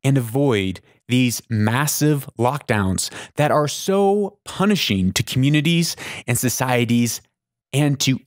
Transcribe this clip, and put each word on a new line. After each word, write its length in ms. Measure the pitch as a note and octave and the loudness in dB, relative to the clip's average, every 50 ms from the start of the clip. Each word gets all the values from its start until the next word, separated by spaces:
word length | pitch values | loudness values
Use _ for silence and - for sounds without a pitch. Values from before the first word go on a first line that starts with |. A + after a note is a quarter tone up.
| - | 2
and 140 | C3+ C#3 | 2 2
avoid 640 | C3+ A#2+ A2 A2+ C3+ C#3+ C#3 A#2 G2+ F#2+ F#2+ F#2 - _ _ _ _ _ - | 2 0 0 -2 0 2 2 2 0 0 -2 -6 -8 _ _ _ _ _ 0
these 340 | A#2+ B2+ B2+ B2 A#2 - - | 2 2 2 2 0 -4 -6
massive 800 | _ A2+ G#2+ G#2+ G#2+ A#2 C3 D3+ D3 - - D3 D3+ D3+ C#3 - - _ - | _ -2 0 0 2 2 0 0 0 0 0 2 2 2 0 -4 -10 _ -2
lockdowns 720 | A#2 A#2+ C#3+ C#3 - - A#2 G#2 F#2+ F#2+ F#2 - - - - - - - _ | 0 0 0 -2 -2 0 0 0 2 0 0 -2 -4 -8 -10 -14 -18 -12 _
that 160 | - D3 D3 | -2 0 2
are 160 | A#2 D3+ D3 | 2 2 0
so 720 | C#3+ - - - - F#3+ G3 G3+ G3 G3 G#3 G3+ F#3+ - _ _ | -2 -4 -6 -2 0 0 2 2 2 2 0 -2 -6 -8 _ _
punishing 680 | - - - F#3+ G#3 G#3 E3+ - - G#2 F#2+ F2+ F#2+ F#2+ | -16 -4 0 2 2 2 0 0 0 0 2 0 0 0
to 80 | - | -2
communities 720 | - - - C3 C3 C#3+ D3+ D3+ C#3+ E3 E3+ E3 E3+ - - - - - - - - | -4 -2 0 0 2 2 2 2 2 2 2 2 0 -2 -4 -10 -12 -14 -14 -12 -6
and 140 | - A#2+ A2 | -4 -4 -2
societies 840 | - B2 - - C3+ B2+ B2+ A#2+ A#2+ A2+ A#2+ A#2+ A#2+ A#2 - - _ _ _ _ _ _ _ _ _ _ | -2 -2 -2 -2 -2 0 2 0 2 2 2 2 2 0 -2 -8 _ _ _ _ _ _ _ _ _ _
and 280 | - C3+ D3+ D3 - - | -2 0 0 0 0 0
to 200 | - C#3 C3 - - | 0 -2 -2 -2 -6